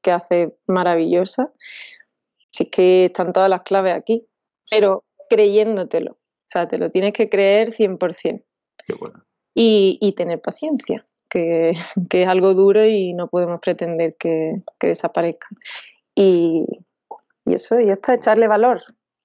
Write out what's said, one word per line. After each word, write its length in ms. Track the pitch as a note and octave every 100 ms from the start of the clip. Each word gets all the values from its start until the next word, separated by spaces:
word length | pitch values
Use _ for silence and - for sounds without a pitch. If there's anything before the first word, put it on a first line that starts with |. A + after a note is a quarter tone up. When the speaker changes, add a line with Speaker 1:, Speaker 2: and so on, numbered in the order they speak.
Speaker 1:
que 80 | -
hace 440 | F3 F3 F3 E3 - -
maravillosa. 840 | F#3 F3+ E3+ E3 F3 F#3+ - C4 _ - - - - _ _ _ _ _
Si 140 | -
es 60 | -
que 340 | - F#3 F#3 F3+
están 260 | F3+ F3+
todas 160 | F#3 F#3+
las 140 | F#3
claves 320 | - G3 F#3+
aquí, 320 | E3+ - A3+ - _ _ _
Speaker 2:
Sí. 120 | - G#3+
Speaker 1:
pero 280 | G3+ F#3+ - _ -
creyéndotelo. 800 | G#3+ G#3 G#3 G#3+ G#3 F3+ E3 -
O 60 | - _ _ -
sea, 160 | F3+ E3+
te 80 | F3+
lo 140 | F3
tienes 240 | F#3 G3+
que 160 | G#3 G#3+
creer 420 | G3 G3 G#3 A3+
cien 240 | A3+ G#3 F3+
por 160 | F3+
cien. 320 | E3+ E3 - - _ _ _ -
Speaker 2:
Qué 80 |
bueno. 300 | - - - _ _ _
Speaker 1:
Y, 440 | - A3+ G#3+ G3 -
y 100 | G#3
tener 280 | F#3+ F3 E3
paciencia, 680 | - - D#4 C#4+ - - - _ -
que, 420 | F#3 E3+ E3 E3
<laughs> 380 | E3 F3 - F3
que 120 | F3+
es 60 | F3+
algo 240 | F#3 F#3+
duro 300 | F#3+ G3 G#3 A3
y 280 | G#3+ F3+
no 140 | F3 E3+
podemos 320 | F3+ F3 E3+
pretender 560 | - E3+ E3+ E3 E3 D#3+
que, 440 | E3+ D#3+ D#3+ F3+ - -
que 100 | E3+
desaparezca. 580 | E3+ E3+ - E3+ E3 - - - - - _ _
Y, 500 | - G3 F3+ E3+ D#3+ - - _ _ - - _ _ -
y 80 |
eso, 260 | - - A#3
y 60 | A3
ya 80 |
está, 200 | G3 -
echarle 340 | B3 - A3 A3+
valor, 320 | G#3 A#3+ F#3+ - _ _ _